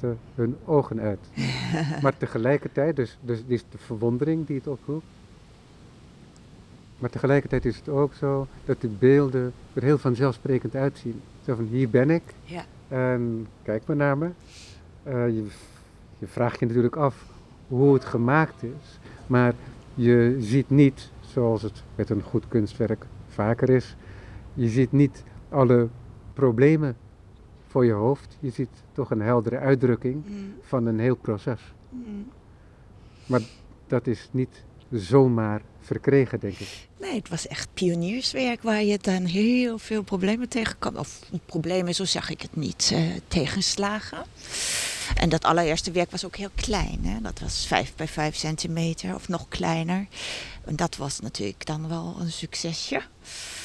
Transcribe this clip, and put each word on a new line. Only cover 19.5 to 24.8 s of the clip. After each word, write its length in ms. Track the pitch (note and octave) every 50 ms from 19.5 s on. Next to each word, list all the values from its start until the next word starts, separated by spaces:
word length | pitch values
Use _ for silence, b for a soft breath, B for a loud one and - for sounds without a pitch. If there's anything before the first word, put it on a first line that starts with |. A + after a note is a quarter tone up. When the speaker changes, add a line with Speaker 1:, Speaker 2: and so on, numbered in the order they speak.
| A#2+ B B B B B - - -
Speaker 1:
je 420 | C3+ A#2+ A#2+ A#2+ A#2+ A#2 A#2+ C3 C#3
ziet 300 | A2 G2+ B2+ C#3 B2 -
niet, 400 | C3+ C#3+ C#3+ C3+ C3+ - - - - - - -
zoals 300 | - C3 A#2+ A2+ A2+ G2+
het 200 | G#2+ G2+ - - - - -
met 160 | - G#2 -
een 120 | A2 G#2
goed 260 | G2 - - A2 - -
kunstwerk 580 | - A2+ G#2 G2 - - A#2 G#2 A2 - - - - - - -
vaker 400 | - - G#2 A2 A#2 - C3+ B2+
is, 260 | B2+ B2+ A#2+ - - B B B B B B B B B B B -
je 140 | C#3 A#2+ A#2
ziet 240 | G#2+ C3